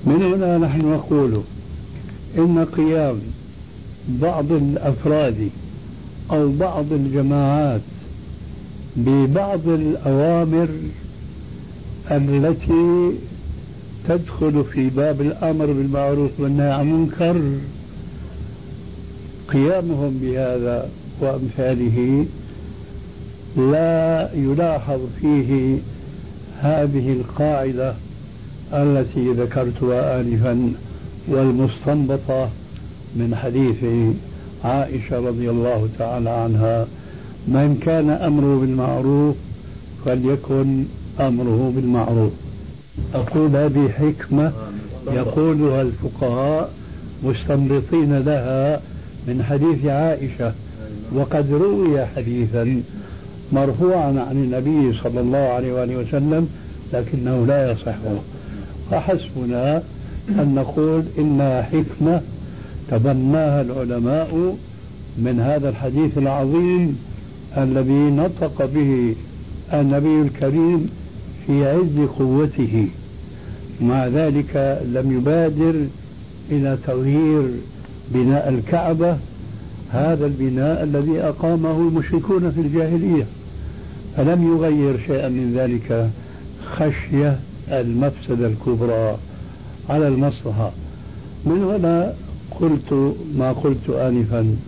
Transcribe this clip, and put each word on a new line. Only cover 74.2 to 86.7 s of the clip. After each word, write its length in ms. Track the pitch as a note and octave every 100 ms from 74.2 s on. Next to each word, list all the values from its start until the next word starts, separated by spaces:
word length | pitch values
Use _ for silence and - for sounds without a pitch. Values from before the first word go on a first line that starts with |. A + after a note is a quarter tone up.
| D#3+ D3 C#3+ C#3+ C#3 C#3 B2+
لم 180 | B2 C3+
يبادر 640 | B2+ C3 E3 D#3+ D3 E3 D#3+ C#3 - - - - - -
إلى 280 | C#3+ C#3 C3 -
تغيير 560 | B2+ C3+ D3 D#3 D3+ C3 A#2+ - - - - -
بناء 340 | B2 B2+ C#3 D3
الكعبة، 680 | C3 G#2+ E3+ E3+ E3 E3+ D3+ - - - - - - -
هذا 360 | A#2+ D3 D#3+ D3
البناء 560 | B2+ C3+ B2+ C#3+ D#3+
الذي 380 | D3+ C#3+ D3 D#3+
أقامه 500 | D#3+ D3 E3 E3+ D#3+
المشركون 800 | D#3+ E3+ D#3+ D3 E3+ - F#3+ F3
في 100 | D3
الجاهلية، 640 | D3 D#3+ D#3+ E3+ F#3+ D#3+ G#2+ - - - - - - - - -
فلم 400 | C#3 F3 E3 E3
يغير 440 | D#3+ D3+ C#3 A#2+ G#2+
شيئا 220 | C3+ C3+
من 240 | B2 B2 A#2+
ذلك 540 | B2+ A#2+ - A#2 A2+ G#2+ - - - -
خشية 720 | -